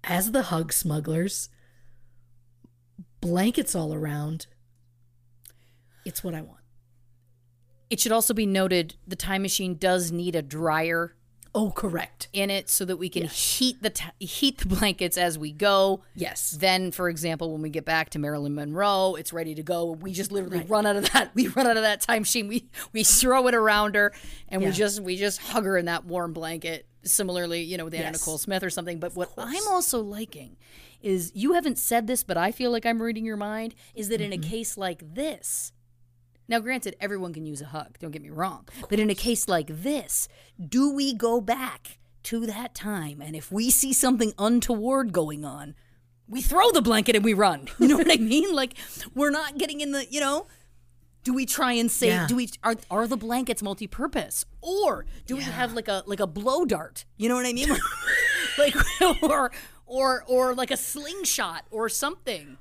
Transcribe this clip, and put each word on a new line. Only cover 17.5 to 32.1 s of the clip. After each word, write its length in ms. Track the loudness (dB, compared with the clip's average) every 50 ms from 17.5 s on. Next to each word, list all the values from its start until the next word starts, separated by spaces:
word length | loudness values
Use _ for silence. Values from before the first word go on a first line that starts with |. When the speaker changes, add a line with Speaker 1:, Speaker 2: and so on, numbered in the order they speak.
Speaker 2:
when 80 | -4 -4
we 80 | -6 -6
get 160 | -6 -6 -2
back 240 | 0 0 0 0 -2
to 80 | -4 -4
Marilyn 360 | -2 -2 -4 -4 -4 -4 -4
Monroe, 600 | -6 -6 -6 -2 2 2 2 4 4 2 2 0
it's 180 | -2 -8 -8 -6
ready 200 | -6 -6 -6 -6
to 80 | -8
go. 300 | -4 -2 -2 0 0 -2
We 200 | -4 -6 -8 -8 -6
just 180 | -6 -6 -2
literally 280 | -2 -4 -4 -2 -4 -4
Speaker 1:
Right. 100 | 0 2
Speaker 2:
run 160 | 2 4 4
out 100 | 4 2
of 160 | 2 0 4
that. 200 | 4 4 2 4
<laughs> 20 | 0
We 140 | 0 0 2
run 180 | 2 2 4
out 100 | 4 4
of 60 | 4
that 180 | 4 2 2 0
time 220 | 0 0 0 0
machine. 260 | 2 0 0 0 -2 -2
We, 220 | -4 -6 -6 -6 -14 -14 -14 -6 -2
we 100 | 2 4
throw 420 | 6 6 6 6 6 6 6 6 6
it 60 | 4
around 400 | 6 6 6 6 4 4 4 4
her, 180 | 4 4 4 2 -4 -14 -12 -12 -12 -12 -6
and 140 | -2 0
we 60 | 0 2
Speaker 1:
Yeah. 40 |
Speaker 2:
just, 280 | 2 2 2 2 0 -4
we 180 | -4 -4 -2 0
just 220 | 0 -2 -2 -4
hug 220 | -8 -2 -2 0 0
her 120 | 2 2
in 80 | 2 2
that 220 | 0 -2 -4 -4
warm 260 | -4 -4 -4 -4 -4
blanket. 540 | -6 -8 -8 -8 -8 -6 -6 -6 -8 -8 -10 _ _ _ -2
Similarly, 580 | 0 0 2 2 0 -2 -2 -2 -2 -4 -4
you 140 | -4 -4 -6
know, 80 | -8 -8
with 100 | -8 -6
Anna 100 | -6 -6
Speaker 1:
Yes. 160 | -4 -4 -4
Speaker 2:
Nicole 160 | -4 -4 -4 -4
Smith 240 | -4 -2 -2 -2 -2
or 60 | -2
something. 280 | -4 -4 -6 -6 -6 -6
But 160 | -6 -6 -4
what 140 | -6 -6 -6
Speaker 1:
Of 60 | -6
course. 200 | -10 -8 -6 -4
Speaker 2:
I'm 140 | -4 0 2
also 320 | 2 2 2 2 0 0
liking 560 | -2 -4 -8 -10 -10 -10 -12 -16 -16 -18 -20 -20 -20 -20 -20 -20 -20 -20 -20 _
is, 280 | -2 0 0 0 0 -4 -4
you 180 | -2 2 4
haven't 240 | 4 4 2 0 -2 0
said 280 | 0 2 0 0 2
this, 160 | 0